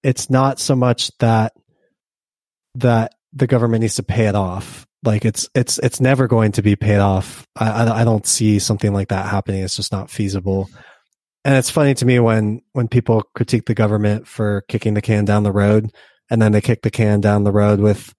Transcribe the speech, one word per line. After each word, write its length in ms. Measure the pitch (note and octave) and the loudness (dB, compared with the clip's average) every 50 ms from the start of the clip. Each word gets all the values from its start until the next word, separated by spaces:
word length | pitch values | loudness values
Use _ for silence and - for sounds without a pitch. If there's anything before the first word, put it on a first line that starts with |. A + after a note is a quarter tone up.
| - | 0
It's 260 | C#3 B2+ - - - | -2 -2 -2 -2 0
not 300 | B2+ C3 C3 C3+ C3+ - | 0 2 2 0 -2 -4
so 160 | - - C#3+ | -2 -2 0
much 400 | B2+ B2 B2 A#2+ - - - _ | 2 2 0 0 -2 -4 -10 _
that, 360 | _ - A#2 A2+ A2+ A2 A2 _ _ _ _ _ _ _ _ _ _ _ _ _ _ _ _ _ _ _ _ _ _ _ _ _ | _ 0 2 2 2 0 -2 _ _ _ _ _ _ _ _ _ _ _ _ _ _ _ _ _ _ _ _ _ _ _ _ _
that 380 | C3 A#2+ B2 A#2 A2+ A2+ - _ _ _ _ - | 0 2 2 2 2 0 -2 _ _ _ _ -2
the 140 | C3+ C#3 | -2 0
government 340 | B2 C3+ A#2+ A#2 A#2 A2+ A2+ | 2 2 2 2 2 0 0
needs 140 | A#2 A2 - | 0 -2 -2
to 80 | - G#2 | -4 -6
pay 240 | - F#2+ A2 A2 | -4 -2 0 0
it 80 | G#2 G2 | 0 0
off. 500 | G#2 G2 F2+ F2+ F#2+ - - - - - _ _ _ - | 0 -2 -4 -6 -10 -12 -14 -18 -20 -20 _ _ _ -2
Like, 220 | A2+ G#2+ G#2+ - | -2 0 0 0
it's, 220 | A2+ G#2 - - - _ | -2 -2 -4 -10 -4 _
it's, 240 | C3 A#2+ - - | -2 -2 -2 -4
it's 240 | - - B2 - - | -2 -2 -4 -2 0
never 260 | C3 B2+ C#3 B2+ C3+ | 2 2 2 2 2
going 260 | A2+ B2 A2+ A2 G#2+ G2+ | 2 2 2 2 2 0
to 100 | - G2 | 0 2
be 120 | G#2 G2+ | 2 2
paid 220 | G2+ - G#2+ G#2 | 2 2 2 2
off. 480 | G2+ G2 G2 F#2+ F#2+ F#2+ - - - - _ _ | 2 2 2 0 0 -4 -6 -12 -20 -20 _ _
I, 140 | - A2 A2 | -4 -4 -4
I, 320 | G#2 A2 A#2 A2+ A2+ A2 | 0 0 0 0 2 2
I 20 | A#2 | 2
don't 220 | A#2 A2+ G#2 - | 2 2 0 0
see 320 | - - - A#2 G#2+ G#2 | -4 -4 0 2 2 2
something 360 | G2+ - - A2 G2+ - G#2 G2+ | 2 0 -2 -2 -2 0 -2 0
like 160 | G2+ G2 - | -2 -2 -2
that 180 | G2+ F#2+ G2 | -4 -4 -4
happening. 340 | G2+ G#2 G2 - - G2 F#2+ | -4 -4 -4 -4 -4 -6 -6
It's 140 | F#2+ F2+ - | -4 -6 -6
just 160 | - G2 - | -8 -8 -6
not 180 | - G2 F#2+ - | -8 -8 -8 -10
feasible. 600 | - - G#2+ G2 G2 G2 F2+ G2 F#2+ G2 F#2+ - - - - - - _ _ _ _ _ _ _ _ _ _ | -6 -6 -4 -4 -4 -4 -4 -2 -4 -4 -4 -6 -12 -20 -20 -20 -20 _ _ _ _ _ _ _ _ _ _
And 100 | C#3 C#3 | 2 2
it's 140 | C3+ B2 - | 2 2 0
funny 240 | - E3 D3 C#3 C3+ | 0 2 2 2 2
to 120 | - B2 | 2 2
me 140 | B2 B2+ B2 | 2 4 4
when, 420 | A#2 A2+ A2 A2 G#2+ G#2 G#2+ A#2+ _ _ _ | 4 2 2 2 0 -2 -4 -6 _ _ _
when 140 | C3 A#2+ | -6 -4
people 360 | A2 - B2+ A#2 - A#2 A2 - _ _ | 0 -2 -2 0 2 0 0 0 _ _
critique 320 | - A#2+ - - A2+ - | -6 -4 -2 -2 -4 -2
the 80 | - A2+ | -4 -2
government 520 | - A2 G#2 G#2+ G#2 G#2+ G#2 G#2 A2 - | 0 0 0 0 0 0 0 -2 -2 -6
for 380 | - - - A2 G#2 G#2 G2+ - | -12 -8 -6 -4 -4 -4 -4 -6
kicking 280 | - - A2+ - A2+ G#2 | -6 -8 -4 -2 -2 -2
the 60 | G#2 | -2
can 220 | - - A2 G#2 G2+ | 0 0 0 0 2
down 200 | G2 G2+ G#2 G#2 | 2 2 2 2
the 80 | G#2 | 0
road, 400 | F#2+ G#2 G2+ G#2 G#2+ G#2+ G#2+ A2 _ - - _ _ _ _ _ | 0 2 2 4 2 2 0 -2 _ -14 -20 _ _ _ _ _
and 120 | A#2 A2+ | 0 2
then 100 | A2 G#2+ | 2 4
they 100 | G#2 G#2 | 2 2
kick 200 | - - A#2 - | 2 0 -2 0
the 80 | - A2 | -2 -4
can 320 | - - A2+ G#2 G#2 G#2 | -2 0 0 2 2 2
down 220 | G2+ G#2 G#2 G#2 G2+ | 2 2 2 2 0
the 100 | G2+ G2 | 0 2
road 260 | G#2 G#2 G#2 G#2 G2 | 2 2 2 2 2
with 340 | G#2 G#2+ G2+ - - - - | 2 0 0 0 -6 -20 -20